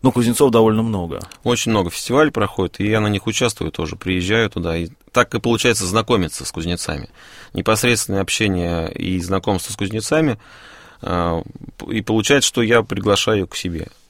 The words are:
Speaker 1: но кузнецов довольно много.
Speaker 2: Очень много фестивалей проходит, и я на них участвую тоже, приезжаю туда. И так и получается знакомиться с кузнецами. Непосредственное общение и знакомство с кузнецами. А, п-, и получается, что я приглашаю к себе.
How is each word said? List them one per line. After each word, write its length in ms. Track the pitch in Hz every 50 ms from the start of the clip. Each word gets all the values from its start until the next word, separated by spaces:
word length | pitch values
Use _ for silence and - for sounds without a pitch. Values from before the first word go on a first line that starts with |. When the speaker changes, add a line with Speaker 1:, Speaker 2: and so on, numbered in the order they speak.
Speaker 1:
но 100 | - 135
кузнецов 400 | 117 127 120 117 120 - 147 135
довольно 320 | 113 117 113 110 107 107 113
много. 380 | 113 107 98 87 85 69 50 - - - - _
Speaker 2:
Очень 280 | 113 120 - - 113
много 180 | 110 104 92 87
фестивалей 420 | - - - - 120 139 156 151
проходит, 480 | - - 104 98 - - 95 87 - -
и 60 | 101 104
я 100 | 107 110
на 80 | 107 104
них 180 | 104 98 - 117
участвую 440 | 107 - 127 117 - - - 80
тоже, 240 | - - 85 78 82
приезжаю 540 | - - 92 92 90 87 92 107 113 113 101
туда. 260 | - - 85 85 82 82
И 120 | 85 82 - _ _ - _
так 200 | 123 120 - -
и 60 | 117
получается 460 | - 120 117 110 - 123 113 104 101
знакомиться 600 | 87 95 113 110 - 123 104 90 78 - - 71
с 60 | -
кузнецами. 580 | - 85 80 85 87 87 - - 78 78 - - - - - - - - - - -
Непосредственное 680 | - 87 - 110 107 - 123 120 107 - - 98 98
общение 720 | 95 - - - 110 104 95 90 87 85 85 85 80 - -
и 260 | - - - 92 92
знакомство 500 | 87 90 95 95 - - 101 90 - -
с 40 | - -
кузнецами. 600 | 104 95 107 110 107 - 151 156 160 147 113 - - - - - - - - - - - - _
А, 400 | - - 90 87 85 85 85 82 - - - - - - - _
п-, 160 | - - -
и 80 | 110
получается, 460 | 104 - 110 113 104 - 139 139 131 -
что 120 | - -
я 220 | 117 107 120 117 110
приглашаю 640 | - - 104 - 104 101 95 - - 110 101 92 -
к 80 | -
себе. 320 | - - 92 85 80 80 - - _ _ _